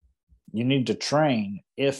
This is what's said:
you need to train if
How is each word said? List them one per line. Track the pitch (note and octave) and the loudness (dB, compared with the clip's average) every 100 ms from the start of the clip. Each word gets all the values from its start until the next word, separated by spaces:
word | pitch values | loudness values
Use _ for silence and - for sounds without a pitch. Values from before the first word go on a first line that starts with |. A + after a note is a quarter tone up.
| _ _ _ _ - | _ _ _ _ -10
you | G#2+ | -4
need | B2 C#3 A2 | 0 2 0
to | |
train | G2+ - D3 D#3 A#2 G2+ G2 - - | -2 0 2 2 2 -2 -6 -12 -2
if | C#3 C3+ | -2 -2